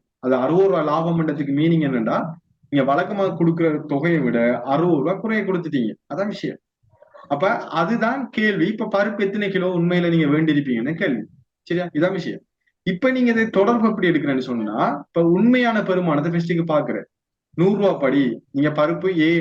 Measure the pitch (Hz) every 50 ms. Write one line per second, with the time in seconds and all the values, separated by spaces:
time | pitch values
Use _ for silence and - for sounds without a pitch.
0 | - _ _ _ - 127 127 123 127 139 160 185 196 196 185 165 151 147 147 165
1 | 165 170 170 165 160 151 147 147 143 139 139 143 156 170 170 160 151 139 131 120
2 | 110 113 143 208 208 165 - - _ _ _ _ _ _ - 139 131 131 139 175
3 | 185 202 208 196 196 185 165 165 170 165 165 165 165 160 151 147 - - 147 139
4 | 151 175 170 156 135 120 113 117 117 120 123 - - 135 139 151 175 180 165 143
5 | 131 165 190 196 - 220 220 214 190 180 190 175 165 156 143 135 117 107 - -
6 | _ _ 143 160 202 214 180 - - - - - _ _ _ _ _ _ _ _
7 | - _ - - - - 143 139 175 202 233 240 - - 151 160 170 180 233 226
8 | 220 226 262 277 254 214 - 226 214 214 196 170 160 196 220 220 233 - - 294
9 | - 226 214 - 202 190 196 214 208 196 175 185 175 185 185 170 170 175 180 175
10 | 175 170 170 170 156 139 147 156 160 156 147 143 139 131 123 113 117 143 165 -
11 | 202 175 127 110 107 - - - _ _ _ _ _ - 175 175 175 175 - 147
12 | 165 185 196 185 165 117 - - - _ _ _ _ _ _ _ _ 180 190 180
13 | - 262 262 254 247 240 226 226 226 220 - 190 202 226 240 233 220 214 185 -
14 | 180 175 160 151 139 143 135 131 123 127 123 117 107 104 107 123 165 220 294 294
15 | - - _ 170 170 165 175 190 214 240 247 254 247 233 220 214 180 170 185 180
16 | 180 170 147 143 147 170 170 170 165 - 180 165 165 165 156 147 139 - 117 101
17 | - - _ _ _ _ _ _ _ _ _ 151 170 196 214 196 202 190 165 139
18 | 143 131 - 285 139 120 113 - - _ - 139 147 151 147 151 151 156 170 165
19 | 175 190 190 165 156 160 170 165